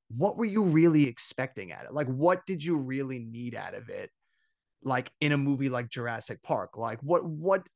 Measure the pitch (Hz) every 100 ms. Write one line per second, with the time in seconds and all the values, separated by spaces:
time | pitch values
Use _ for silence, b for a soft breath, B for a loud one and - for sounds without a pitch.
0 | - 113 190 - 226 208 196 156 170 156
1 | 139 120 - - 131 - 92 73 - 135
2 | 135 131 165 185 185 185 151 160 131 135
3 | 135 127 113 117 120 110 92 98 110 98
4 | - _ _ _ _ _ _ _ 135 127
5 | 127 - 147 147 139 139 135 123 120 123
6 | 120 113 - 110 - 131 92 107 113 113
7 | 135 170 165 151 175 196 -